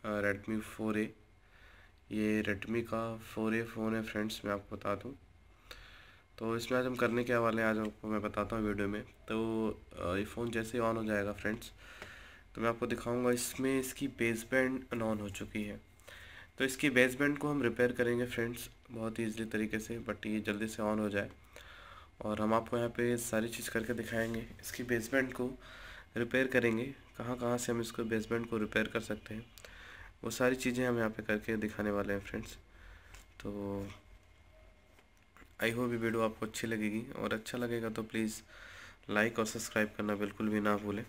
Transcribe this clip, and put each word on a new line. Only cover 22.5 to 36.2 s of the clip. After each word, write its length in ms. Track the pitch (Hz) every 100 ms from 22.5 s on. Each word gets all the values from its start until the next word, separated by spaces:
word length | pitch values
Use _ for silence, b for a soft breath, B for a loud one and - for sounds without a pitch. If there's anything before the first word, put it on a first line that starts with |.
आपको 240 | 113 113 120
यहाँ 120 | 117
पे 280 | 117 120 120
सारी 300 | - 110 117
चीज़ 220 | 117 117
करके 240 | 117 110
दिखाएंगे। 460 | 113 107 113 113 113
इसकी 440 | 113 - - -
basement 500 | 120 117 110 135 131
को 160 | 127 127 - B B B B B -
repair 300 | 120 127 131
करेंगे, 360 | 127 117 110 135 139 - -
कहाँ 180 | 117 123
कहाँ 220 | 120 120
से 140 | 120
हम 100 | 117
इसको 220 | 113 -
basement 440 | 113 113 107 117 117
को 100 | 113
repair 300 | 104 110 107
कर 120 | 113
सकते 340 | 110 107 -
हैं, 120 | 107 117 - B B B B B -
वो 60 | 117
सारी 260 | 113 127 131
चीज़ें 320 | 131 120 127
हम 100 | 120
यहाँ 120 | 110
पे 140 | 110
करके 340 | 104 107 - 110
दिखाने 340 | 107 - 107
वाले 220 | 101 101
हैं 60 | 101
friends। 340 | - 110 110 - - B B B B B B -
तो 420 | 104 101 101 98 98 95 - - - - - - - - - - - - - - - -
I 80 | 113
hope 240 | 117 123
ये 60 | 120
वीडियो 240 | 113 113